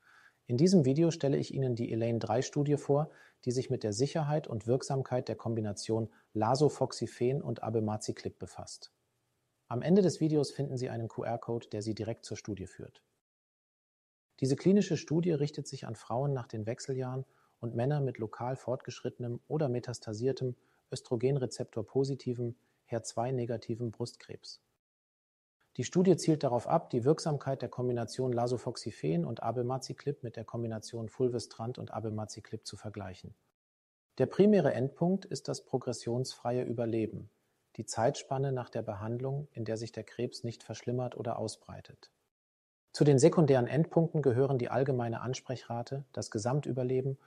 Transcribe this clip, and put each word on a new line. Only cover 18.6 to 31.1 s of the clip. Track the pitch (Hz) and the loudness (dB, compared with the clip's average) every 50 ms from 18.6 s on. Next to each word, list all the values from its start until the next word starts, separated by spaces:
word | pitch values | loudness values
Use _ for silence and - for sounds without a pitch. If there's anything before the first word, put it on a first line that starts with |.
| - - 127 131 - - 120 - - 127 - - 123 120 120 120 _ - | -4 -4 -4 -4 -6 -10 -10 -8 -8 -8 -6 -6 -6 -6 -6 -6 _ -4
oder | 143 156 156 | -2 0 0
metastasiertem, | 123 120 123 - 127 113 - - 113 107 107 123 135 131 - 131 127 120 - _ _ _ _ _ - | 0 0 -2 -4 -6 -8 -8 -8 -8 -4 -2 0 0 0 0 -2 -4 -6 -6 _ _ _ _ _ -12
östrogenrezeptorpositivem, | 139 - - - 127 113 123 135 143 135 127 117 - - 123 - - 117 104 - - 135 139 135 135 123 - 127 120 120 120 117 117 - _ _ _ _ _ - | -12 -10 -6 -4 -2 0 2 2 2 2 0 -2 -4 -6 -8 -6 -6 -8 -6 -2 0 0 0 0 -2 -4 -4 -4 -4 -2 -4 -4 -6 -8 _ _ _ _ _ -6
H | 117 113 - | -6 -6 -6
zwei | - - 123 117 131 135 | -4 -4 -2 -2 0 0
negativem | 123 117 117 120 107 - - 113 113 123 117 | -2 -2 -2 -4 -4 -4 -4 -4 -4 -4 -4
Brustkrebs. | 104 - 120 117 - - - - - - - - - - _ _ _ _ _ _ _ _ _ _ _ _ _ _ _ _ _ _ _ _ _ _ _ | -4 -4 -6 -6 -8 -12 -16 -16 -16 -14 -14 -16 -18 -18 _ _ _ _ _ _ _ _ _ _ _ _ _ _ _ _ _ _ _ _ _ _ _
Die | - 123 | -6 -4
Studie | - - 175 185 190 160 | 0 2 4 6 6 6
zielt | - - 160 156 147 | 6 4 2 2 4
darauf | - 127 123 120 - | 4 2 2 0 2
ab, | - 160 170 - - | 2 0 0 0 0
die | - 120 113 | -2 2 4
Wirksamkeit | 139 160 - - 165 147 131 - 139 135 - | 4 2 2 2 -2 -2 -2 -2 -4 -4 -4
der | 123 113 | -6 -6
Kombination | - - 127 123 120 120 117 113 - - 131 127 120 | -4 -2 -2 0 0 0 -2 -4 -4 -2 -2 0 0
Lasofoxyphen | 117 120 123 127 110 - 127 113 - - 110 - - - 151 165 170 165 | 0 0 0 0 -2 -4 -4 -8 -6 -8 -10 -8 -4 -2 0 0 0 0
und | 135 - - - | -2 -4 -4 -4
Abemaciclib | 113 113 127 120 120 131 131 - - 131 - - 143 143 - 127 | -4 -2 -2 -2 -2 -2 -4 -6 -8 -12 -8 -6 -6 -6 -6 -8
mit | 113 - | -10 -10
der | 117 110 | -10 -10
Kombination | - - 120 117 113 113 110 - - 120 117 113 | -8 -6 -6 -4 -4 -6 -6 -8 -8 -8 -8 -8
Fulvestrant | 107 | -6